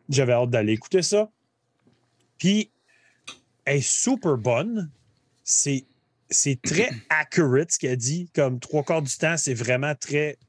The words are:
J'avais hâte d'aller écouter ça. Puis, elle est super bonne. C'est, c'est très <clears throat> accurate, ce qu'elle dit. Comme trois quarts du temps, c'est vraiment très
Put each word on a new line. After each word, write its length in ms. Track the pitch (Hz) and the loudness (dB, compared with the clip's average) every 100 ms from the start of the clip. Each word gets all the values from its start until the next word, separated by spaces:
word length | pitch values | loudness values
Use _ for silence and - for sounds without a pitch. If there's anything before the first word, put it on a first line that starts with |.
| - | -2
J'avais 240 | 139 127 | 0 2
hâte 160 | 120 123 | 2 2
d'aller 240 | 120 107 | 2 2
écouter 280 | 110 - 185 | 0 0 0
ça. 260 | 165 208 214 _ _ _ _ _ _ _ _ _ _ - | 2 0 0 _ _ _ _ _ _ _ _ _ _ -2
Puis, 320 | 180 208 - _ _ _ _ _ - - _ _ - | 0 2 -2 _ _ _ _ _ -20 -20 _ _ -2
elle 120 | 143 | 0
est 100 | 117 | 0
super 500 | - 240 262 175 123 | -2 0 0 0 0
bonne. 520 | 117 120 208 220 160 - _ _ _ _ | 0 0 0 -4 -6 -12 _ _ _ _
C'est, 420 | - - 143 131 - _ _ _ - | -2 0 0 -2 -6 _ _ _ -4
c'est 320 | - 143 127 | -2 0 -2
très 280 | - 160 240 113 | -2 0 0 -2
<clears throat> 100 | - | -2
accurate, 640 | 156 151 - 139 131 165 | -2 0 2 4 4 2
ce 80 | - | -2
qu'elle 180 | 135 127 | -2 -2
dit. 320 | 123 170 175 - | -2 -4 -4 0
Comme 240 | 135 123 | 0 0
trois 240 | - 151 | -4 -4
quarts 180 | 139 165 | 0 -2
du 140 | 139 - | -2 -2
temps, 200 | 160 165 | -2 0
c'est 160 | - 117 | -2 -2
vraiment 400 | 123 127 143 147 | 0 0 0 -4
très 420 | - 143 151 135 | -2 -2 -2 -6